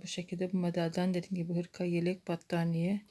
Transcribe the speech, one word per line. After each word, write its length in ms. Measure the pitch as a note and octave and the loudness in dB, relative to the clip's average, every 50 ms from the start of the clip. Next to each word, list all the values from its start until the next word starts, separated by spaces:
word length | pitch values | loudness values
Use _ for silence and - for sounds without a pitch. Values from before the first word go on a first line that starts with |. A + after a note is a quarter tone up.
| F3+ | -2
bu 40 | F3 | -8
şekilde 460 | - - F3 - - F3 F#3 F3+ F#3+ | -6 -6 -6 -6 -4 -4 -2 0 0
bu 40 | F#3 | 2
modelden 560 | F3 F3 E3+ F3+ E3+ E3 E3+ - F3+ F#3 F#3 | 2 2 2 2 0 0 2 2 2 2 2
dediğim 220 | F3+ F3 - F#3+ | 0 -2 -2 -2
gibi 240 | F3+ E3 E3+ E3+ E3+ | -2 -2 0 0 0
hırka, 240 | F3 - - - F3+ | -2 -2 -4 -2 0
yelek, 440 | F3 F3 E3+ E3 F3+ F#3 F#3 - - | 2 2 2 2 2 0 -2 -2 -4
battaniye 760 | E3+ E3+ - - - E3+ E3+ E3+ E3 E3 E3+ F3+ G3+ G3+ - - | -4 -4 -4 -2 0 0 2 2 2 2 2 2 2 0 -2 -8